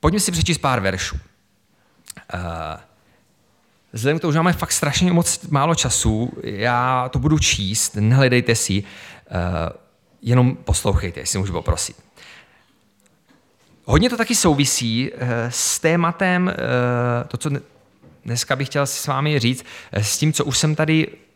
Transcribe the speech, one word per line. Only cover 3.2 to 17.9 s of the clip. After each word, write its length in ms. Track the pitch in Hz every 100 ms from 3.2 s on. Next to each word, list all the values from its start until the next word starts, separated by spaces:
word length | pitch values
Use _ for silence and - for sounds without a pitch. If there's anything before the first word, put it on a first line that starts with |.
| _ _ _ _ _ _ _
vzhledem 260 | 110 123 156
k 20 |
tomu, 100 | 165
že 80 | 151
máme 140 | 170
fakt 180 | 170 165
strašně 420 | - 147 - 180
moc 340 | 170 170 - -
málo 280 | 147 147 165
času, 580 | - - - 110 123 -
já 680 | - 101 113 123 123 127 127
to 100 | 127
budu 200 | 139 156
číst, 560 | - - 98 110 - 110
nehledejte 600 | 107 127 135 123 117 113
si, 280 | - 98
eh, 480 | 101 - - - _ 90 87 85 82 - _ _ _ _
jenom 340 | - 123 123 131
poslouchejte, 640 | - - - 92 98 85
jestli 200 | 65 98
můžu 140 | 98
poprosit. 420 | 85 - 80 - - _ _ - - - _ _ _ _ _ _ _ _ _ _ _ _ _ -
Hodně 240 | 139 240
to 80 | 240
taky 180 | 226 233
souvisí, 760 | 185 143 139 - 120 113 131
eh, 380 | - 123 117 117
s 280 | 120 - -
tématem, 680 | 165 170 170 170 185 180 180
eh, 760 | - - 123 123 123 120 120 123
to, 100 | 127
co 120 | 156
dne-, 120 | 139 - _ _